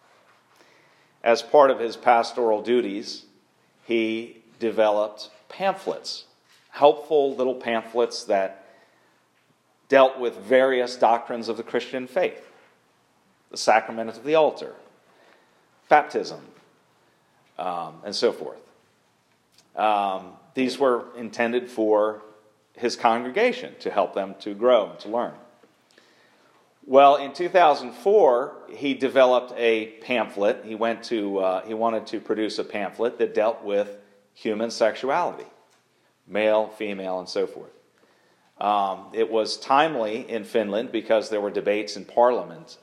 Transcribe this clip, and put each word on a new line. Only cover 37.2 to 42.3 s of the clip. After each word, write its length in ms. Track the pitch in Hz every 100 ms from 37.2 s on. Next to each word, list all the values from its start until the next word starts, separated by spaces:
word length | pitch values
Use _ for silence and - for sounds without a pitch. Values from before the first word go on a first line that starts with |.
| 90
so 180 | 101 95
forth. 280 | - - _ _ _ _ _ _ _ _ _
Um, 460 | 101 104 98 92 -
it 180 | 110 110
was 280 | 113 104 -
timely 720 | - 139 160 139 107 117 -
in 160 | 113 101
Finland 480 | 117 101 104 127
because 360 | 113 104 110 101
there 120 | 104
were 80 | 101
debates 480 | 101 101 104 107 101
in 80 | 92
Parliament 720 | - 120